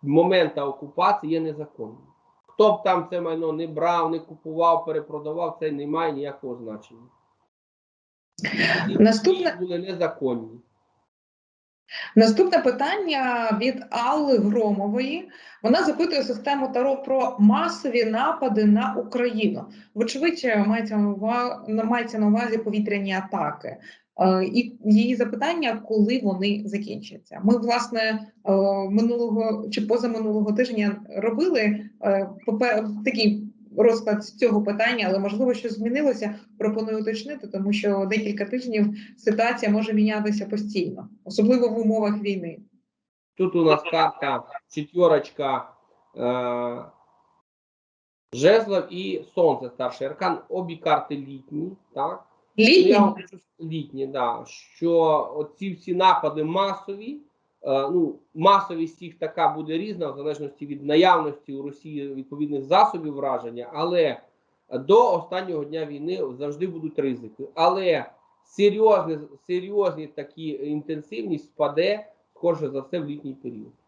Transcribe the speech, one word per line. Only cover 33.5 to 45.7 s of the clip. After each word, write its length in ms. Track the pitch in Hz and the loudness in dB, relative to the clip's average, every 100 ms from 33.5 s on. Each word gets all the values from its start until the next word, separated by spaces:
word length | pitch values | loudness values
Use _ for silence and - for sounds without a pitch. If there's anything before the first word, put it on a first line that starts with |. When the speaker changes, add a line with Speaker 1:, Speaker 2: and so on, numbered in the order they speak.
| - - - | -16 -14 4
Speaker 2:
розклад 480 | 220 226 214 208 | 4 4 0 -4
з 120 | - - | -4 0
цього 260 | 240 208 | 2 2
питання, 440 | 208 208 226 247 190 | 0 0 0 0 0
але, 100 | 190 | 0
можливо, 360 | 202 208 262 | -2 -2 0
щось 240 | 247 240 208 | 0 -4 -4
змінилося, 560 | 226 262 294 220 208 208 - - | -2 0 0 0 -4 -8 -16 -4
пропоную 420 | 214 214 220 220 | -2 -2 -4 -4
уточнити, 460 | 214 220 226 294 208 | -4 -4 -6 -12 -10
тому 260 | 196 196 | -6 -2
що 340 | 208 208 196 190 | 0 0 0 0
декілька 340 | 214 208 202 | -2 -2 -4
тижнів 420 | 202 254 247 214 208 - - - | -4 -4 -4 0 0 0 -12 -6
ситуація 560 | - 220 233 247 214 | -2 0 0 0 2
може 200 | 208 214 | 2 2
мінятися 540 | 214 214 214 208 208 196 | 2 2 2 -2 -2 -4
постійно, 640 | 208 208 196 180 - - - | -6 -4 -4 -4 -6 -14 -18
особливо 440 | - - 214 254 240 | -10 0 4 4 2
в 100 | 220 | 0
умовах 440 | 214 220 208 208 | 0 2 0 -2
війни. 360 | 202 190 170 160 - _ _ _ _ _ _ _ | -4 -4 -6 -14 -20 _ _ _ _ _ _ _
Speaker 1:
Тут 180 | 185 | 0
у 100 | 175 | 4
нас 180 | 160 151 - | 4 4 2
карта 520 | 165 156 - 139 131 - - _ | 0 0 0 -4 -4 -6 -16 _
четвірочка, 1040 | - 147 175 175 151 135 - 139 127 - | -10 -6 2 6 4 2 -6 -2 -2 -4